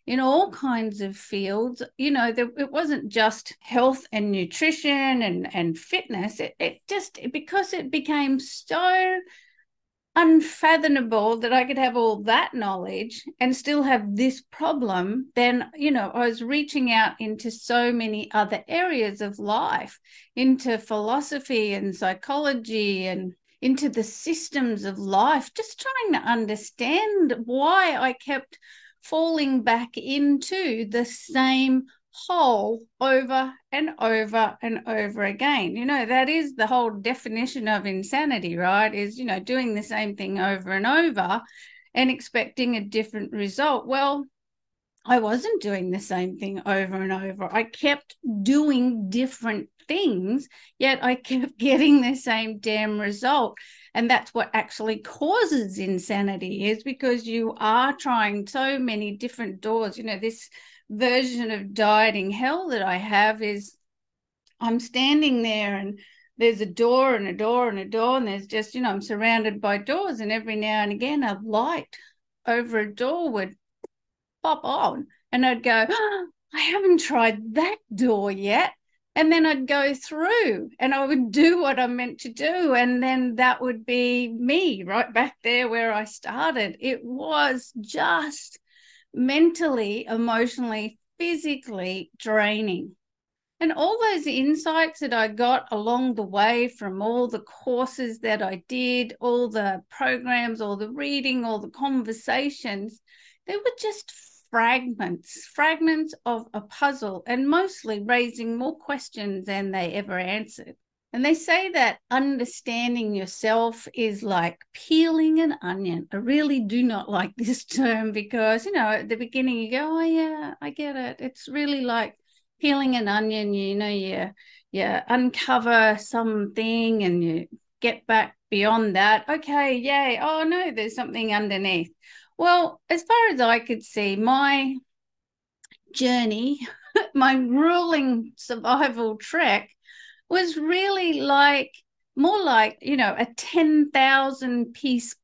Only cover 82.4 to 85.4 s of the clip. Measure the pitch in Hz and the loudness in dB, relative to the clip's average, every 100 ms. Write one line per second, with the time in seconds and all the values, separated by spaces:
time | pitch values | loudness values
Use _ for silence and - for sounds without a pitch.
82.4 | 294 359 330 247 247 247 262 262 254 226 | -2 0 2 4 4 2 2 0 0 2
83.4 | 254 - 254 226 220 247 247 247 240 226 | 2 2 -2 -4 -2 0 2 0 -2 -4
84.4 | 240 311 370 196 180 202 240 226 254 - | 0 2 0 -2 -2 -2 0 0 0 -2